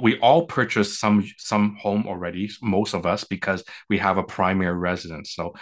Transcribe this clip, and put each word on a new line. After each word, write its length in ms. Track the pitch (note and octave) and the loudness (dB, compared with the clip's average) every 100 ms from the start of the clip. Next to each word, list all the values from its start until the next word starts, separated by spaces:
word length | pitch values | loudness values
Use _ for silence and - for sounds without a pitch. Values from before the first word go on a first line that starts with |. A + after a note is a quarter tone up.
we 180 | A#2 A#2+ | 2 4
all 280 | A#2 D#3+ E3+ | 6 6 2
purchase 520 | - A#2+ A2 G2+ - | -2 0 0 0 0
some, 300 | G#2+ G#2 G2 - | 4 4 2 -6
some 380 | - G#2+ G#2 G#2 | -2 2 2 0
home 260 | G#2 G2+ G#2 | -2 -2 -2
already, 440 | F2+ F2 F2+ G#2 - | -6 -6 -6 -8 -6
most 340 | A2+ F#2+ G#2+ | -2 0 0
of 120 | F#2 E2+ | -2 -2
us, 180 | G2+ | -2
because 400 | - F#2+ - F#2+ - - - | -4 -4 -2 -4 -6 -12 -2
we 100 | G2 | 0
have 200 | F#2+ F#2 | 2 0
a 40 | |
primary 540 | F2+ - F#2 F#2+ F2+ F2 | -2 0 0 2 0 0
residence. 580 | F2 F2+ E2 D#2+ - | -2 -4 -6 -12 -10
So, 200 | - E2+ - | -8 -8 -10